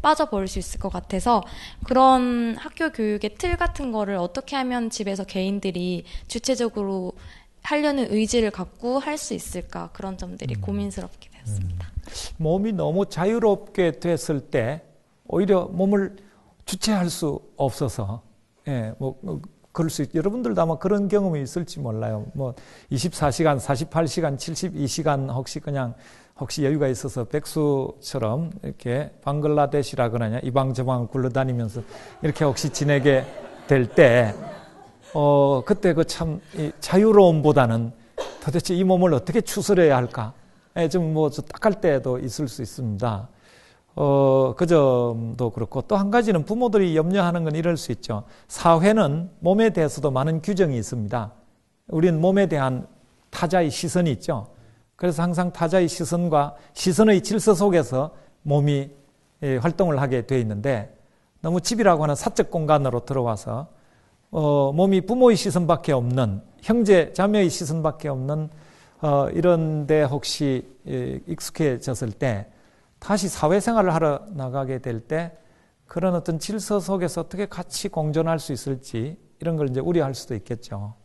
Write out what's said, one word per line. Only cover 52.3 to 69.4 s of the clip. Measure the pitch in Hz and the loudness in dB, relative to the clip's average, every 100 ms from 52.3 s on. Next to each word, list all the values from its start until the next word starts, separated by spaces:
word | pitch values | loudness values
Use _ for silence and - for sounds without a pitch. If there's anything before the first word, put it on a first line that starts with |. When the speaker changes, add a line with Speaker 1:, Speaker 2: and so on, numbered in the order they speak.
| 196 185 | 4 2
Speaker 2:
대한 | 151 131 127 - _ _ _ _ | 2 0 -2 -8 _ _ _ _
타자의 | - 170 185 160 | -6 0 2 2
시선이 | - 170 180 170 | -2 -2 0 0
있죠. | 117 - 131 - - - _ _ _ | -2 -4 -6 -6 -20 -20 _ _ _
그래서 | 180 156 | -2 0
항상 | 175 175 180 | -2 0 -2
타자의 | - 165 185 170 | -2 2 2 2
시선과 | - 160 170 175 151 143 - - | -2 -4 -2 2 2 0 -6 -20
시선의 | - 190 170 220 196 | -4 0 4 6 6
질서 | - 208 220 | 2 0 4
속에서 | 175 202 175 127 131 151 - - _ | 4 4 2 2 -2 -4 -8 -20 _
몸이, | 151 143 147 143 139 - _ _ _ _ | 0 2 4 0 -2 -14 _ _ _ _
예, | 143 127 | -2 0
활동을 | 151 165 180 139 | 0 0 0 2
하게 | 139 127 113 | 0 -2 0
돼 | 131 | -2
있는데, | 110 104 127 120 101 - _ _ _ _ | 0 -2 -2 -4 -6 -18 _ _ _ _
너무 | 165 180 | -2 -2
집이라고 | - 226 208 165 | -2 2 4 4
하는 | 151 143 | 2 0
사적 | 233 214 - | -2 0 0
공간으로 | 170 151 151 135 123 - | -2 2 2 2 -2 -2
들어와서, | 135 120 107 - 113 156 _ _ _ _ _ _ | -2 -2 -4 -6 -8 -10 _ _ _ _ _ _
어, | 165 151 143 139 | -2 2 4 2
몸이 | 151 196 190 | 4 4 4
부모의 | 190 247 247 208 | 2 6 6 6
시선밖에 | 202 180 165 170 - | 2 0 2 0 2
없는, | 135 120 127 117 98 - _ | 0 2 0 0 -2 -10 _
형제, | - 233 208 190 - | 0 2 6 6 6
자매의 | - 202 208 180 | 0 2 4 2
시선밖에 | - 147 165 156 156 151 | 0 -4 -2 -2 -2 -6
없는, | 131 131 151 156 - - - _ _ | -4 -4 -4 -6 -10 -20 -20 _ _
어, | 151 143 139 | 0 2 2
이런 | 170 | 2